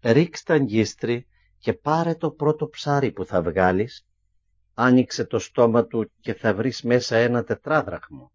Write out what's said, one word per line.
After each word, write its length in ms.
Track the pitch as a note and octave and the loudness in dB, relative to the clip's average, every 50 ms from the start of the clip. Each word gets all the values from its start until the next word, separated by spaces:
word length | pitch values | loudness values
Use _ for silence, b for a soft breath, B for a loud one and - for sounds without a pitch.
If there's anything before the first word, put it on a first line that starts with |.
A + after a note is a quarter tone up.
ρίξ' 420 | - A#2+ A#2 C#3 E3+ - - - - | 2 4 4 4 4 2 -2 -16 -4
τα 100 | - E3+ | 0 2
αγκίστρι 720 | D3+ C#3 A2 G2+ A2+ A2 - - _ - A2 A#2+ A#2+ A#2+ _ _ _ _ _ _ _ | 2 2 2 2 0 0 0 -2 _ -4 -4 -4 -6 -6 _ _ _ _ _ _ _
και 160 | _ - C#3 | _ -4 -4
πάρε 420 | - _ D3 D#3 E3 E3+ E3+ E3 | -4 _ -2 0 0 0 -2 -4
το 160 | E3 - D#3 | -4 -4 -6
πρώτο 360 | D3 _ D3+ D3+ D#3 D3+ D#3 D3+ | -6 _ -2 -2 0 -2 -4 -10
ψάρι 440 | - - - D3 C#3+ C#3+ C3+ A#2 | -8 -10 -4 -2 -2 0 0 -2
που 140 | - - F#2 | -4 -6 -12
θα 160 | - - F#2 | -4 -2 -2
βγάλεις, 680 | E2 E2+ D#2 F#2 F#2 F#2 F#2 F#2+ G#2+ B2 - - _ _ _ _ _ _ _ _ _ _ _ _ _ _ _ | -2 0 0 2 2 2 2 0 -2 -4 -8 -20 _ _ _ _ _ _ _ _ _ _ _ _ _ _ _
άνοιξε 520 | - A#2 B2+ B2+ B2+ B2 - - - A#2+ | 0 2 4 4 4 4 2 -4 -8 -8
το 140 | - - A2 | -4 -4 -6
στόμα 460 | - - _ - A#2+ A#2 A2+ A#2+ A#2 | -6 -4 _ 2 2 4 4 2 0
του 260 | A#2 - A2+ A2 - _ _ | 0 -2 -6 -6 -6 _ _
και 140 | _ - G#2+ | _ -10 -10
θα 200 | - - A#2 G2+ | -2 -2 -2 0
βρεις 280 | F#2 A#2 C3 A#2 - | 0 -2 -4 -4 -6
μέσα 340 | - A#2 A#2+ B2 A#2+ - A#2+ | -2 0 0 0 0 0 0
ένα 280 | A2+ A#2 B2 A#2+ A#2+ A2+ | 2 2 2 0 -2 -2
τετράδραχμο. 880 | - A2 - _ D3+ D#3 D3+ - - F2 D#2 - - D3+ C3+ B2+ _ _ | -4 -6 -8 _ -2 -2 -2 -2 -4 -10 -12 -14 -16 -20 -20 -20 _ _